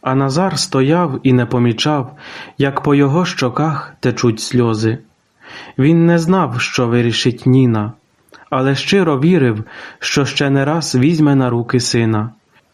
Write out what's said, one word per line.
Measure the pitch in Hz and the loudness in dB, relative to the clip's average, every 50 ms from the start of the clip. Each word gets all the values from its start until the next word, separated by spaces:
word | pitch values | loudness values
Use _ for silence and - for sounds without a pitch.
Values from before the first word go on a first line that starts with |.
| - | -2
А | 131 131 | 0 0
Назар | 135 139 135 131 160 185 190 165 139 | 0 0 0 0 0 0 0 -2 -4
стояв | - - - 135 131 135 156 175 180 151 131 - - | -6 -2 0 0 2 2 2 2 0 -2 -4 -2 0
і | 135 127 | 2 2
не | 123 120 | 2 2
помічав, | 110 - 127 120 120 113 110 - 151 151 143 127 - - - - - - - - - - - | 0 0 0 0 0 0 0 -2 -2 -2 -2 -4 -8 -12 -20 -20 -20 -18 -18 -18 -20 -4 -2
як | 139 139 135 - | -2 -2 -2 -2
по | - 147 143 | 0 2 2
його | 143 143 139 135 170 185 | 4 4 2 2 0 0
щоках | 170 - - 135 123 120 - 151 160 147 139 - - - _ | -2 -4 -4 -4 -4 -2 -2 -2 -2 -4 -6 -8 -12 -18 _
течуть | - 127 117 - - 120 110 110 | -4 -4 -2 0 0 0 0 -2
сльози. | - - - 123 120 117 113 107 110 110 113 - - _ _ _ _ _ _ _ - - - - - - - - | -6 -4 0 0 0 0 0 0 0 -2 -2 -4 -8 _ _ _ _ _ _ _ -20 -20 -20 -20 -20 -14 -4 0
Він | 131 147 165 170 165 | 2 4 4 4 4
не | 170 170 170 | 4 4 2
знав, | 165 160 190 190 175 135 120 120 | 2 2 2 2 0 -2 -2 -6
що | - - - - 127 | -6 -4 -2 -2 -2
вирішить | 117 117 120 120 117 113 - - 131 117 - - | 0 2 2 2 0 0 0 -2 -2 -4 -2 0
Ніна, | 131 127 135 131 123 117 110 104 107 117 _ _ _ _ _ _ _ - - - _ | 2 4 4 4 4 2 0 -2 -4 -8 _ _ _ _ _ _ _ -20 -20 -10 _
але | - 131 131 135 139 | -4 -2 0 0 -2
щиро | 135 - - - 202 185 165 147 131 | -2 -2 0 0 2 2 2 0 2
вірив, | 135 170 185 170 135 123 110 107 110 - - - - - - _ | 2 2 4 4 2 2 0 -2 -6 -12 -14 -20 -20 -20 -18 _
що | - - - 143 139 | -10 -4 -2 -2 -2
ще | - - - 147 139 | -2 -2 -2 -2 0
не | 139 139 139 | 2 0 0
раз | 143 151 170 151 - - | 0 -2 -4 -4 -2 0
візьме | 127 123 151 175 156 156 147 139 | 2 2 2 2 2 2 2 4
на | 135 131 123 | 2 2 0
руки | 120 120 117 - - 123 | 0 -2 -4 0 -2 -2
сина, | 120 - - 123 117 110 110 107 107 117 - _ _ _ _ _ _ _ | -2 0 0 0 0 0 0 -2 -2 -4 -8 _ _ _ _ _ _ _